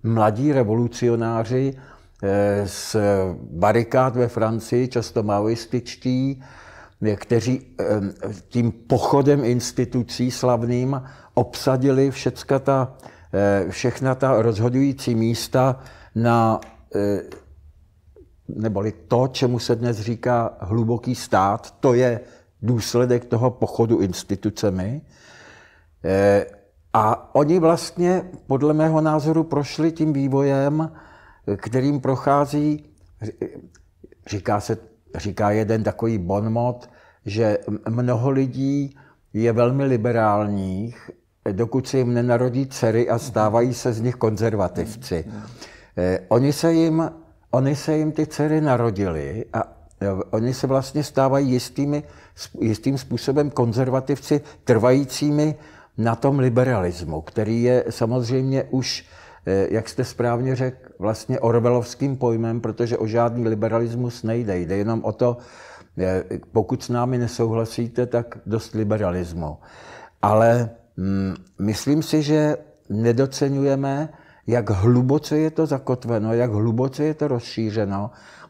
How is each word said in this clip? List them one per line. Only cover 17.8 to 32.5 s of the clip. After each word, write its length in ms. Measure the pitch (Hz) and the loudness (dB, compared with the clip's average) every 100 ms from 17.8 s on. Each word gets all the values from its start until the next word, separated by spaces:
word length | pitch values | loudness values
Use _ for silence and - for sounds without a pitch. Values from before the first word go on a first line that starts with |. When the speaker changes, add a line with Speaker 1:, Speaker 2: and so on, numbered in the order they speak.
| _ _ _ - - _ - | _ _ _ -20 -20 _ -12
Speaker 1:
neboli 440 | - 113 98 104 | -4 -2 -2 -2
to, 360 | - - 120 135 | -6 0 2 2
čemu 300 | 135 123 123 | 0 0 0
se 180 | - 113 | -2 -2
dnes 240 | 120 107 | 0 -4
říká 560 | 104 113 123 120 113 - | -4 -4 0 0 0 -6
hluboký 540 | 80 110 113 117 127 | -4 0 0 -2 -2
stát, 600 | 120 - 98 98 107 - - | -6 0 2 2 0 -6 0
to 140 | 139 | 4
je 260 | 120 127 113 - - _ _ | 4 4 0 -8 -20 _ _
důsledek 600 | 107 120 - 120 127 120 | -2 -2 0 0 2 2
toho 260 | - 117 127 | 0 0 0
pochodu 480 | - 110 - 113 110 | 0 -2 0 2 4
institucemi. 1000 | 95 87 - 101 107 - 104 92 95 143 - _ - - - - - _ _ _ | 2 -2 -6 -4 -4 -2 -2 -2 -4 -6 -12 _ -20 -20 -20 -20 -20 _ _ _
Eh, 420 | 82 95 101 101 - - _ _ _ | 0 4 6 4 2 -10 _ _ _
a 420 | 110 107 117 - | 2 2 0 0
oni 240 | 131 147 180 | 0 2 4
vlastně, 640 | 160 165 - - 175 185 180 - - | 4 2 -2 -2 0 0 -2 -16 -4
podle 280 | 135 147 | 0 2
mého 260 | 156 160 160 | 4 4 4
názoru, 440 | 156 151 147 160 | 2 2 2 0
prošli 480 | 160 147 139 - 160 | 0 -2 -4 -2 -2
tím 200 | 160 156 | 0 0
vývojem, 800 | 139 135 135 139 135 139 151 160 - - - - _ - 101 | 0 0 2 2 2 0 0 -4 -8 -20 -20 -20 _ -8 -6
kterým 440 | 107 127 135 143 | -2 0 0 0
prochází, 840 | 135 131 143 143 139 | -2 0 2 2 2